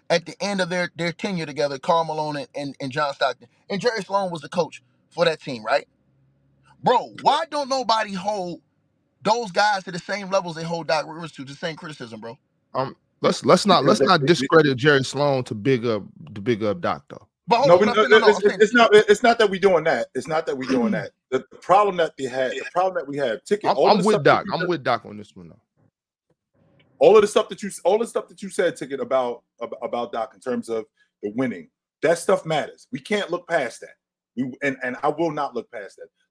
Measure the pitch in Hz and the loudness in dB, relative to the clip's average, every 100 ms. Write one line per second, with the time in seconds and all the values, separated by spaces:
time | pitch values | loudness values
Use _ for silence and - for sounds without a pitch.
0 | - 170 170 - 196 196 175 180 175 - | -2 -2 -2 -8 -4 -2 -2 -2 -4 -4
1 | 170 - 208 180 151 139 143 135 - 165 | -6 -4 -6 -6 -6 -4 -4 -4 0 0
2 | 160 156 151 143 127 143 143 131 139 143 | 0 -4 -6 -8 -10 -10 -10 -8 -8 -4
3 | 147 139 135 123 - _ - 196 240 220 | -4 -2 -4 -4 -16 _ -10 -2 -2 -2
4 | 185 196 190 165 - 180 147 - _ _ | -4 -2 -2 -6 -6 -4 -4 -6 _ _
5 | _ 160 170 156 151 120 107 147 - _ | _ -2 -2 -2 -10 -10 -2 -2 -2 _
6 | _ _ _ _ _ _ _ _ 180 254 | _ _ _ _ _ _ _ _ 0 0
7 | - - 214 294 330 294 262 269 226 220 | 0 -2 0 0 -2 -6 -4 -4 0 -2
8 | 208 190 202 208 180 - _ _ _ _ | -2 -6 -6 -6 -6 -10 _ _ _ _
9 | _ _ 196 233 214 202 208 196 190 170 | _ _ -2 0 0 0 2 0 -6 -12
10 | - 202 185 196 175 160 165 170 156 156 | -8 -8 -2 -2 -2 -10 -8 -6 -2 -2
11 | 147 160 165 - 131 143 170 156 170 147 | -2 -12 -14 -14 -16 -10 -10 -10 -14 -14
12 | 117 113 113 135 _ _ _ 131 135 - | -14 -14 -16 -16 _ _ _ -6 -6 -8
13 | _ - 165 185 131 180 202 165 143 214 | _ -2 -2 0 4 4 6 4 4 2
14 | 202 170 139 170 139 165 147 127 151 139 | 4 4 4 0 4 4 4 2 4 2
15 | 127 135 147 131 120 110 120 127 117 104 | 0 -2 0 0 -4 -4 0 0 0 -4
16 | 95 - - 104 104 107 107 90 104 76 | -6 -20 -16 -8 -4 -2 -2 -2 -4 -6
17 | - - _ _ - 226 277 180 214 208 | -10 -20 _ _ 0 2 6 6 6 2
18 | 196 220 214 190 202 190 214 240 220 208 | 6 6 6 4 2 2 2 4 6 6
19 | 208 202 233 233 214 190 190 170 160 120 | 6 4 4 4 2 2 2 2 2 -2
20 | 113 131 160 160 160 135 131 127 110 107 | -2 -8 -4 -4 -4 -6 -2 0 0 -2
21 | 98 _ - 131 - - - 190 202 180 | -6 _ -6 -6 -6 -10 2 4 4 0
22 | 165 - 131 131 127 135 - 175 190 175 | -4 -4 -8 -4 -4 -4 -4 -2 -2 -4
23 | 139 143 131 104 - 208 - 135 160 208 | -8 -4 -4 -4 -4 -2 0 2 4 4
24 | 196 185 147 110 - 151 175 160 127 113 | 4 4 4 4 0 -4 -4 -4 -2 -4
25 | 107 104 101 95 82 - _ _ _ _ | -4 -18 -18 -20 -20 -20 _ _ _ _
26 | _ _ _ _ _ _ _ _ _ - | _ _ _ _ _ _ _ _ _ 4
27 | 151 214 208 233 - 190 202 - 170 214 | 8 8 6 2 -2 -8 -12 -4 0 0
28 | 233 220 - 175 190 - 175 - 135 135 | -2 -8 -10 -16 -12 -2 -2 -2 -10 -8
29 | 120 131 123 117 _ - 117 - 113 120 | -2 -2 -2 -6 _ -14 -14 -10 -8 -6
30 | 117 120 110 98 127 120 113 113 107 _ | -6 -6 -8 _ -8 -6 -6 -8 -8 _
31 | _ _ 104 113 131 92 78 _ _ - | _ _ -8 -4 -4 -6 -16 _ _ -4
32 | 147 170 - 185 160 151 117 - - - | -2 0 0 -2 -2 -4 -4 -12 -14 -14
33 | - 202 175 170 170 170 123 - - _ | -4 -4 -2 -6 -4 -4 -4 -10 -20 _
34 | _ _ _ 117 135 123 143 131 127 123 | _ _ _ -8 -8 -4 -6 -4 -8 -4
35 | 147 151 170 147 135 120 - 113 95 - | -4 -2 -4 -2 -6 -8 -12 -16 -16 -18
36 | - _ _ | -20 _ _